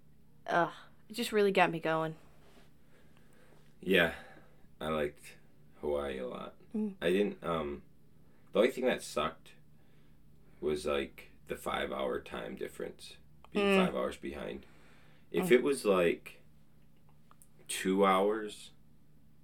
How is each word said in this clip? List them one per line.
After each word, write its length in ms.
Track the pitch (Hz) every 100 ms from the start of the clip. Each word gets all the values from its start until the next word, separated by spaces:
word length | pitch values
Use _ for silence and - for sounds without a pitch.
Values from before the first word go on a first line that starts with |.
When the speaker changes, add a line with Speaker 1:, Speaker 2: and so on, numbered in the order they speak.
| - - - - -
Speaker 1:
Ugh, 220 | 175 165 - - - -
it 40 |
just 180 | 220 233
really 200 | 214 202
got 200 | 190 170
me 80 | 165
going. 360 | 160 160 160 156 - - - - - - - - - - - - - - - -
Speaker 2:
Yeah, 300 | - 92 82 - - - - - - -
I 100 | 78
liked 480 | 78 73 - - - - - - -
Hawaii 400 | 76 71 69 65
a 80 | 64
lot. 260 | - - - - 220
Speaker 1:
Mm. 180 | 214 190
Speaker 2:
I 80 | -
didn't, 340 | 92 - 196
um, 380 | 85 82 71 71 - - - - - - -
the 80 | 95
only 120 | 117
thing 140 | - 123
that 160 | 95
sucked 500 | - - 78 - - - - - - - - - - - - -
was, 260 | 73 76 76
like, 460 | 71 67 - - - -
the 80 | -
five-hour 640 | - - 69 67 65 64
time 360 | - 64 55 64
difference, 600 | - - 50 - - - - - -
being 140 | 208 202
Speaker 1:
Mm. 200 | 196 185
Speaker 2:
five 100 | -
hours 220 | - -
behind. 480 | - 69 53 - - - - - - - -
If 140 | - 175
Speaker 1:
Mm. 60 |
Speaker 2:
it 120 | 123
was, 200 | 131 135 104
like, 560 | 92 87 - - - - - - - - - - - - - - - -
two 380 | - 95 95 98
hours, 640 | 95 101 110 107 - - - - - - - - -